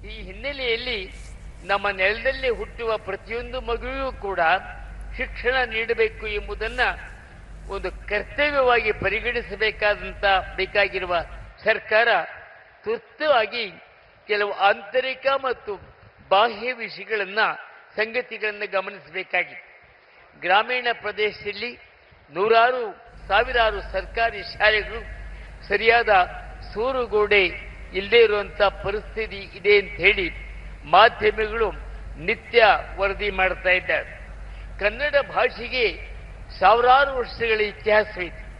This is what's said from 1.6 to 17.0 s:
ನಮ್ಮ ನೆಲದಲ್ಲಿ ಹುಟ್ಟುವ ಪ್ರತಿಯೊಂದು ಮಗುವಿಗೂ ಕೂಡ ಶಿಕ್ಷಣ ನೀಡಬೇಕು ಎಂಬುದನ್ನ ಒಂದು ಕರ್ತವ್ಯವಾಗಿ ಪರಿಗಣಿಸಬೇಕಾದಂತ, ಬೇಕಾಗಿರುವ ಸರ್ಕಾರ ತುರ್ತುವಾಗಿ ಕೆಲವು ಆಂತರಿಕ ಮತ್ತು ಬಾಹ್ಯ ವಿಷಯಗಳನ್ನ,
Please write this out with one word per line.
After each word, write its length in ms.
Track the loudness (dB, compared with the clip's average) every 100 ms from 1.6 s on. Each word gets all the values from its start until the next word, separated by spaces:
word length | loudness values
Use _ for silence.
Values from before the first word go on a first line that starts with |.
ನಮ್ಮ 240 | -2 0 0
ನೆಲದಲ್ಲಿ 600 | 2 2 2 -2 0 -2
ಹುಟ್ಟುವ 480 | -2 -6 -6 -4 -4
ಪ್ರತಿಯೊಂದು 640 | -4 -10 -8 -8 -6 -8
ಮಗುವಿಗೂ 500 | -4 -6 -4 -6 -6
ಕೂಡ 280 | -6 -6 2 4 4 0 -14 -14 -14 -12 -8
ಶಿಕ್ಷಣ 380 | -8 -2 0 0
ನೀಡಬೇಕು 600 | 0 -2 -2 2 0 0 -6
ಎಂಬುದನ್ನ 520 | -6 -6 -8 -6 0 0 0 -12 -18 -20 -20 -18 -16 -10
ಒಂದು 220 | -6 -6
ಕರ್ತವ್ಯವಾಗಿ 1000 | -8 -4 -4 -4 -2 0 2 4 4 2
ಪರಿಗಣಿಸಬೇಕಾದಂತ, 1300 | -2 -2 -2 -2 -4 -6 -2 -2 0 0 0 -6 -2 2 2 0
ಬೇಕಾಗಿರುವ 600 | -6 -2 2 0 -2 -2 -4 -4 -14 -18 -2
ಸರ್ಕಾರ 440 | 0 0 2 4 6 2 0 -12 -20 -20 -20 _
ತುರ್ತುವಾಗಿ 880 | -6 -6 -8 -4 4 4 4 -4 -8 -10 -20 -20 _ _ -4
ಕೆಲವು 240 | 0 0
ಆಂತರಿಕ 760 | 4 4 4 0 -2 -2 -2 0 0
ಮತ್ತು 540 | -2 -6 -8 -12 -12 _ -20 _ 2
ಬಾಹ್ಯ 440 | 4 4 2 -6
ವಿಷಯಗಳನ್ನ, 680 | -6 -10 -12